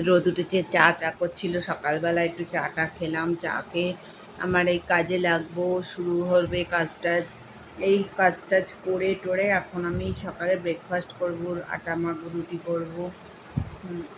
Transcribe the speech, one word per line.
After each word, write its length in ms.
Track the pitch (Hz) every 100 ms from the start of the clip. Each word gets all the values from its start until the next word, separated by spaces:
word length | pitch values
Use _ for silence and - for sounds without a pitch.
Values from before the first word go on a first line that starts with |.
| 170
রোদ 160 | 180 175
উঠেছে, 280 | 175 170 185 -
চা 100 | 175 160 165
চা 100 | 160 -
করছিল। 340 | 175 - 180 175 175
সকালবেলা 500 | 165 147 156 170 170 170
একটু 140 | 170 170
চা 80 | 170 147 -
টা 80 | 160 -
খেলাম, 320 | 160 160 165 170
চা 120 | 160 123 -
খেয়ে 200 | 175 180 180 - - - -
আমার 200 | 180 180 175
এই 60 | 175 -
কাজে 260 | 175 170 180 175
লাগবো, 360 | 165 160 170 180 180 175
শুরু 220 | - 175 175 175
হবে 300 | 180 170 175 170
কাজ 140 | 175 160 -
টাজ। 220 | 170 175 - - - - - - 196
এই 80 | 202 190 -
কাজ 160 | 185 170 -
টাজ 180 | 190 185 -
করে 260 | 190 185 190 190
টোরে 240 | 185 185 202 190
এখন 200 | - 180 175
আমি 160 | 175 190 180
সকালে 300 | 185 - 175 185
ব্রেকফাস্ট 460 | 170 160 - 180 175 -
করবো, 280 | 175 170 175 175 -
আটা 180 | 170 170 165
মাখবো, 220 | 170 160 165
রুটি 240 | 170 160 170 170
করবো। 340 | 170 165 170 180 - - - - - - -
হুম, 220 | 185 170 -